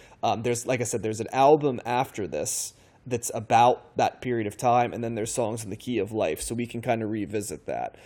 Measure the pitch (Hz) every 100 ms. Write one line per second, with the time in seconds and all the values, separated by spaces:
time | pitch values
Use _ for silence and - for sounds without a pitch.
0 | - - 113 107 120 120 - 127 113 117
1 | 107 107 110 113 139 156 143 120 117 123
2 | 135 - 87 73 78 - - - _ _
3 | - 120 - 117 110 117 120 - - -
4 | 117 - 127 117 104 - 127 120 120 87
5 | 117 117 110 - 110 113 110 107 123 117
6 | 101 110 90 78 - 117 117 117 123 113
7 | 110 110 95 104 104 73 - 60 58 -